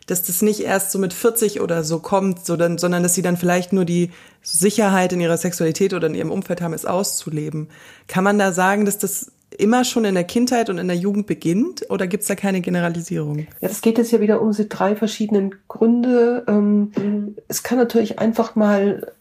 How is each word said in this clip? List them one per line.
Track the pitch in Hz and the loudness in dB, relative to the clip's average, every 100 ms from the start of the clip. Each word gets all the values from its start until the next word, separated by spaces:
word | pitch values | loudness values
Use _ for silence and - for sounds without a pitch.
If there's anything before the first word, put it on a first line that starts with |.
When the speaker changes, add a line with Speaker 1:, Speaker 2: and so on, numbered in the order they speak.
| - | -6
Speaker 1:
Dass | 185 | -6
das | - 180 | -4 0
nicht | 214 208 | 0 0
erst | - 190 190 | 0 -2 -2
so | 190 | -2
mit | 190 | -2
vierzig | - 240 220 214 - | 0 0 2 -2 -2
oder | 175 165 | -2 -2
so | 156 165 | -2 -4
kommt, | - 196 196 180 | 0 0 0 -4
so | - 165 | -4 0
dann, | 170 170 | 0 0
sondern | 180 180 | 0 2
dass | 175 | 0
sie | 180 | 0
dann | 180 175 | 0 0
vielleicht | 175 180 180 | 2 0 0
nur | 190 | 0
die | 175 175 175 - - _ | 2 0 -2 -4 -20 _
Sicherheit | - - 190 208 208 190 185 | -6 0 2 2 2 4 2
in | 180 | 0
ihrer | 170 170 | 0 0
Sexualität | 180 170 165 160 196 | -2 -2 -2 2 0
oder | 185 165 | 0 -2
in | 175 | -2
ihrem | 160 | -4
Umfeld | 196 - 170 | -4 -4 -6
haben, | 170 | -4
es | 156 | -6
auszuleben. | - 175 202 - - 156 151 156 151 - - - - | -4 -2 -2 -6 -6 -6 -6 -8 -10 -14 -20 -20 -6
Kann | 185 | 0
man | 196 208 | 2 2
da | 196 | 2
sagen, | 175 185 202 202 | 2 2 2 0
dass | 202 | 0
das | 190 - - _ _ - | -4 -6 -10 _ _ -2
immer | 208 247 | 2 2
schon | 247 240 | 2 0
in | 214 | 0
der | 185 | 0
Kindheit | 175 233 247 247 226 | 0 0 2 2 0
und | 180 | -2
in | 180 | -2
der | 175 | 0
Jugend | 190 202 202 | 0 -2 -2
beginnt? | 165 165 180 320 370 - | -4 0 0 0 -4 -6
Oder | 196 190 | -4 -2
gibt's | 208 - | -4 -4
da | |
keine | 196 202 190 | -2 -2 -2
Generalisierung? | 175 180 170 170 165 170 151 147 156 - | 0 0 0 -2 -6 -6 -4 -6 -8 -6
Speaker 2:
Ja, | 185 | -6
das | - | 0
geht | 226 226 | 0 2
jetzt | 233 | 2
ja | 226 | 2
wieder | 208 214 | 4 2
um | 220 | 2
diese | 208 214 | 0 -2
drei | - 190 214 | 0 -2 0
verschiedenen | 214 - 208 208 196 - _ | -2 -2 0 0 0 -6 _
Gründe. | - 226 240 247 247 233 247 240 | 0 2 4 4 4 4 2 2
Ähm, | 208 208 208 208 - | 2 4 2 2 -2
Speaker 3:
Mhm. | 208 208 208 - _ | -2 -2 -4 -12 _
Speaker 2:
es | - | -10
kann | - 247 | -2 2
natürlich | 240 233 214 - | 2 2 0 0
einfach | 220 226 226 - | 0 0 0 2
mal | 208 202 202 123 - - | 2 4 2 -2 -8 -14